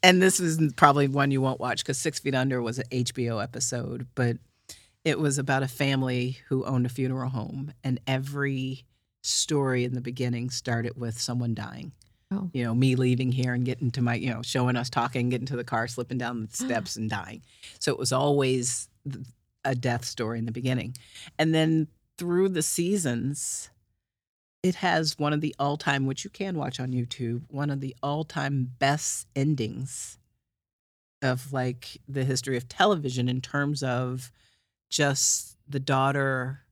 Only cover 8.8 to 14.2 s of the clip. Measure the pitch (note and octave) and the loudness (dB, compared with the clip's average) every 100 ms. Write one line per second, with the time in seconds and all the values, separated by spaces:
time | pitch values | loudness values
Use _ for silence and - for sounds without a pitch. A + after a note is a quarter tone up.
8.8 | - _ _ _ - - - D3 C3+ B2+ | -14 _ _ _ -4 -2 2 2 2 2
9.8 | B2 B2+ B2 B2 B2 A#2+ B2+ B2 - A#2 | 0 -2 -6 -4 -2 -2 -4 -6 -2 -2
10.8 | A#2 - A#2+ A2+ - B2 A#2+ A2+ A#2 A#2+ | -2 -4 -6 -4 -4 -2 -2 -2 -6 -10
11.8 | - - _ _ _ G3 F#3 C3+ A#2+ A#2 | -14 -16 _ _ _ -6 -4 -4 0 4
12.8 | C3+ B2+ B2+ B2 B2+ C3 B2+ B2 B2 B2+ | 4 4 4 4 2 2 0 0 0 0
13.8 | B2+ A#2+ A#2+ A#2+ | -2 0 0 0